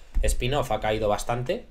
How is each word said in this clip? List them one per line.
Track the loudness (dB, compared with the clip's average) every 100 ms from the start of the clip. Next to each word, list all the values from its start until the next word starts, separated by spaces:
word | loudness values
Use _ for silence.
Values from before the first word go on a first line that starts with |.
| -4 0
spin-off | 2 2 2 0 0
ha | -2
caído | 0 0 2
bastante, | 0 0 -4 -2 -4 -6